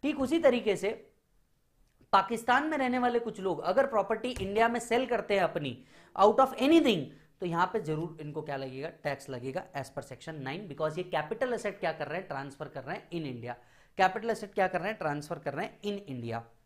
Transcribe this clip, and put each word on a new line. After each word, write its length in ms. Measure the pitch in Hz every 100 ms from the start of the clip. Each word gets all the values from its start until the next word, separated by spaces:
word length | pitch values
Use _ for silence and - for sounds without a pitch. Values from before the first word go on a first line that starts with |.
ठीक 160 | 277 302
उसी 200 | 254 330
तरीके 360 | 311 240 214 185
से 300 | 190 - - _ _ _ _ _ _ _ _ _ _
पाकिस्तान 540 | 196 190 226 - 254 311
में 100 | 302
रहने 220 | 262 254
वाले 200 | 247 233
कुछ 200 | 233 196
लोग 200 | 190 156
अगर 280 | 170 190 277
प्रॉपर्टी 420 | 220 190 220 247
इंडिया 360 | - 190 202 226
में 120 | 233
सेल 260 | 226 233 262
करते 280 | 233 -
हैं 80 | 202
अपनी 440 | 170 170 143 117 - - - -
out 220 | 202 226
of 160 | 262
anything, 500 | - 262 330 285 185 135 - - _
तो 60 | 180
यहाँ 200 | 170 180
पे 60 | -
जरूर 380 | 160 156 165 156
इनको 200 | 151 151
क्या 140 | 147 139
लगेगा, 340 | 135 127 151
टैक्स 400 | - 147 139 -
लगेगा 340 | 127 127 143 -
as 140 | 143 135
per 160 | -
section 360 | - 123 - 156
nine, 240 | 131 156 208
because 300 | 139 156 156
ये 60 |
कैपिटल 500 | 180 160 156 226 262
एसेट 260 | 226 208 196
क्या 120 | 175
कर 160 | 156 139
रहे 120 | 165
हैं, 80 | 185
ट्रांसफर 400 | 135 139 139 147
कर 160 | 139
रहे 120 | 123 185
हैं 140 | -
in 180 | 170 147
India। 260 | 123 120 120 - _ _ -
कैपिटल 320 | 185 185 226
एसेट 240 | 226 202
क्या 140 | - 185
कर 140 | 180
रहे 80 | 185
हैं, 80 | 220
ट्रांसफर 420 | 156 147 147 156
कर 140 | 156
रहे 120 | 131 202
हैं 160 | -
in 180 | 208 202 196
India। 320 | 127 117 117 113 _